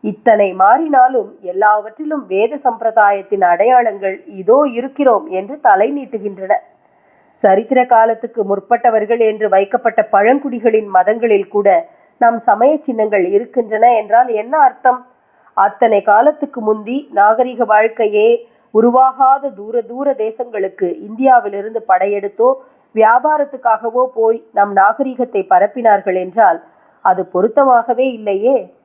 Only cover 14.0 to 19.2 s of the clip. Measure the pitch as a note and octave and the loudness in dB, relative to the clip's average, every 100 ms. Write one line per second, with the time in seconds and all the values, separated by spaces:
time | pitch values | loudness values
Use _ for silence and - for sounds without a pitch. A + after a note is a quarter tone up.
14 | G#3+ A3+ B3+ A3 A3+ D#4 C#4 - B3+ B3 | 0 0 0 -2 -4 0 0 2 -2 -2
15 | B3 _ _ _ _ - G3 G#3 A#3+ G#3 | -6 _ _ _ _ -2 -2 2 0 2
16 | G3+ G#3 C4 D4+ C#4+ B3+ G#3+ G#3+ G#3 B3+ | 2 2 2 0 -8 -6 -4 -4 -4 -8
17 | D#4 G3+ G3+ A3 B3+ A#3+ A3 G#3+ A3 A3 | -6 0 2 2 -2 -2 0 2 0 -2
18 | A3 G#3 A3 A#3+ - _ _ G#3+ A#3 B3 | -2 0 2 0 -4 _ _ 0 2 4
19 | C4 C4 | 2 2